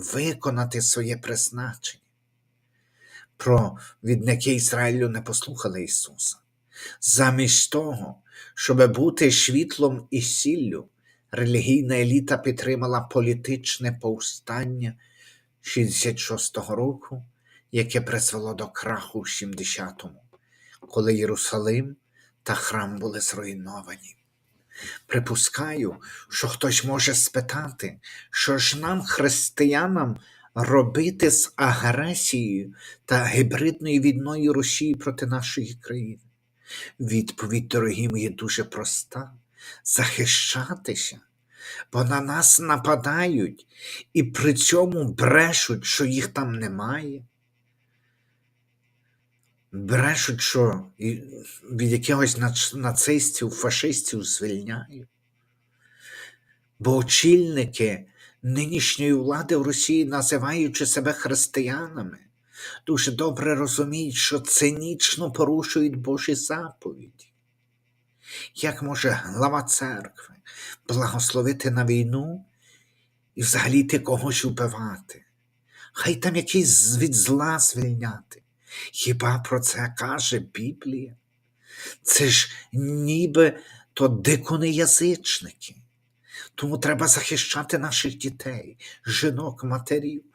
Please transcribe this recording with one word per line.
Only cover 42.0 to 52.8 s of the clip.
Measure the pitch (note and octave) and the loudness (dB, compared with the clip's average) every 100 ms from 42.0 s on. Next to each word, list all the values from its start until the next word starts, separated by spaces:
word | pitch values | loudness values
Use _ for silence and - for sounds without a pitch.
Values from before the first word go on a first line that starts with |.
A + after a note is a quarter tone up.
на | B2 C#3 | 0 0
нас | C#3 D#3 E3+ - | -2 2 6 6
нападають | E3 C#3+ D3 C#3 C#3 D#3+ F3+ C3+ F2+ - _ - - - - | 4 2 4 2 2 0 2 2 0 -6 _ -20 -16 -16 -2
і | - | 0
при | A#2+ - D3 | 0 2 2
цьому | - - F3 F3+ E3+ | 4 4 4 4 0
брешуть, | C#3 - B2+ D3+ E3 D#3+ - G#2+ - | -2 2 4 6 6 2 0 -2 -2
що | - C3 | 0 2
їх | C3 - | 0 -2
там | C#3+ B2+ A2+ | -4 -4 -4
немає. | G#2+ F#2+ A2 D3 D3 C#3 - _ _ _ _ _ _ _ _ _ _ _ _ _ _ _ _ _ _ _ _ _ _ _ _ | -4 -6 -6 -6 -8 -12 -16 _ _ _ _ _ _ _ _ _ _ _ _ _ _ _ _ _ _ _ _ _ _ _ _
Брешуть, | G2 G2 B2 C#3+ D#3 - A#2+ | -10 0 2 2 0 -2 -2
що | - C3 A#2 F#2 - - | 0 4 4 2 -6 -6
і-, | A2 A#2 C#3 C3+ - - A2 | -4 -4 -10 -18 -18 -20 -10
від | A#2+ A#2 | -2 2
якихось | A#2 A#2+ C#3 C3 A#2 | 2 2 2 2 2
нац-, | A#2+ A#2+ - | 0 0 -2
нацистів, | C3+ | -2